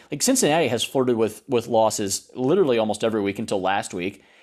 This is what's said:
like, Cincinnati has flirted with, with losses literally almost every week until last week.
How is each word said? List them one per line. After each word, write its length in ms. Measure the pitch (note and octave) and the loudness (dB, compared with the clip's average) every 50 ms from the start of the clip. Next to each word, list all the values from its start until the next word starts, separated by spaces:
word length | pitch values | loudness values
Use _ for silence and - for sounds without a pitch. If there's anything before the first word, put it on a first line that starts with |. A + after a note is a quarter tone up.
| - - | -14 -12
like, 120 | C#3+ C#3+ - | -6 -2 0
Cincinnati 440 | A#3+ C4+ B3 A3 D3+ D3+ E3+ D#3 | 0 2 2 2 2 2 2 2
has 160 | A#2 B2 A2+ - | 2 0 -2 -4
flirted 320 | - - C#3 B2+ B2 A#2+ | -2 0 0 2 2 2
with, 280 | A2 A2+ G2+ G#2 - _ | 2 0 -2 -2 -8 _
with 200 | - B2+ A#2 A2 | -2 -2 -2 0
losses 640 | B2+ A#2+ A2 A2 A2 - - G#2 F#2+ - - - _ - | 2 2 4 4 4 2 -2 -4 -4 -4 -6 -10 _ -8
literally 460 | - B2+ C3 E3+ G3+ F3 C#3 A#2+ A2+ | -4 0 0 2 2 4 2 2 2
almost 240 | A2 G#2+ G2+ - A#2 | 2 0 -2 -2 -2
every 180 | A2+ G#2+ G#2+ | -2 0 0
week 160 | G2 G2+ G2 | -2 -2 -4
until 240 | - A2+ - A2+ F#2+ | -4 -6 -4 -4 -2
last 320 | F#2 F#2 G2 G#2 - - - | 0 0 -2 -2 -4 -6 -8
week. 300 | F2+ F2 G2+ - - _ _ _ _ | -6 -6 -6 -8 -10 _ _ _ _